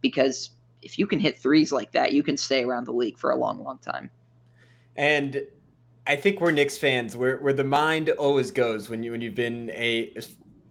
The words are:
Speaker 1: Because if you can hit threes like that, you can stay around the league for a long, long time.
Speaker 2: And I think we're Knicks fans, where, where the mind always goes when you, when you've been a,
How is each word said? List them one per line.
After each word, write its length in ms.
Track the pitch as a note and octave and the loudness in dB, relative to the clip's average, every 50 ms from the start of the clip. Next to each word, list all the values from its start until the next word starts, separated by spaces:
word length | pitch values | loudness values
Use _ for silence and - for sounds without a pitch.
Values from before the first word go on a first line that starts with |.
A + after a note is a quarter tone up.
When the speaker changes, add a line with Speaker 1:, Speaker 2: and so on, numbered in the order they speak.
Speaker 1:
Because 500 | - C3 - C#3+ C3 C3+ B2+ - - - - _ _ _ _ _ | -4 -2 2 2 2 2 2 -2 -8 -12 -16 _ _ _ _ _
if 180 | - - - - | -20 -16 -4 -4
you 80 | - G3+ | -2 0
can 120 | - D#3+ | 0 0
hit 200 | G3 D3 - - | 0 -2 -2 -2
threes 320 | - B2+ D3 D#3 D3+ - | 0 4 6 6 4 4
like 220 | C#3+ B2+ G#2 - - | 0 -2 -4 -2 0
that, 180 | B2+ C3 - | 0 0 2
you 100 | C3 C#3+ | 2 0
can 160 | D3 D3+ C#3+ C#3 | 0 0 -2 -4
stay 260 | - - C3+ C3 B2 | -2 0 0 0 0
around 220 | B2 B2+ B2 B2 | 0 -2 -4 -4
the 60 | A#2+ | -4
league 260 | A#2+ A#2+ B2 G#2+ - - | -2 0 -2 -2 -4 -4
for 140 | - C#3 | -2 -2
a 40 | B2+ | 0
long, 280 | B2+ B2 G#2+ G#2 G2+ - | 0 0 -2 -4 -6 -10
long 160 | C3+ C3 B2+ | -12 -14 -12
time. 320 | _ - - C2+ - - - _ _ _ _ _ _ _ _ _ _ _ _ _ _ _ _ - | _ -10 -10 -10 -10 -12 -18 _ _ _ _ _ _ _ _ _ _ _ _ _ _ _ _ 0
Speaker 2:
And 440 | C#3+ D3 D3+ D3 C#3 C#3 C3 C#3 C#3 - - _ _ _ _ _ _ _ _ _ _ | 2 2 4 2 0 -2 -4 -6 -8 -8 -14 _ _ _ _ _ _ _ _ _ _
I 100 | - C#3+ | -2 -2
think 260 | C#3+ - G3+ G3 G3 | 2 2 0 2 4
we're 100 | E3 F3 | 2 2
Knicks 260 | D#3+ D3 C#3+ C#3 - - | 4 4 2 2 0 0
fans, 380 | - C#3+ C3 B2 A#2+ A2 G2 A#2+ | 0 2 2 2 -2 -4 -4 0
where, 200 | B2+ B2+ C3 C3 | 0 0 0 0
where 160 | C#3+ C#3 C#3 | 0 0 2
the 100 | C3+ C3+ | 2 2
mind 460 | C3+ C#3 D3 D3+ D#3 D#3+ D#3+ D#3 D#3 | 2 2 2 4 2 2 0 0 0
always 420 | - - D3 C#3 C#3+ C3+ B2+ G#2+ | 0 2 2 2 4 2 2 0
goes 380 | - C3 B2 A#2 A2 G#2+ G2+ A2+ | 0 0 0 2 0 -4 -6 -8
when 120 | A2+ A2+ | -8 -8
you, 100 | A#2 A#2 A#2 | -6 -6 -6
when 80 | A#2 | -6
you've 120 | A#2 A#2 G2 | -8 -6 -4
been 380 | A#2+ A#2+ A#2 A#2 A#2+ A#2 A2+ | -2 -2 -2 -2 -6 -8 -10
a, 420 | - G#2 A#2 A#2 A#2 A#2 A2+ - - A2 A2 - - - - - - - _ - | -6 -2 -2 0 0 0 -2 -4 -8 -14 -14 -14 -18 -20 -20 -20 -20 -20 _ -18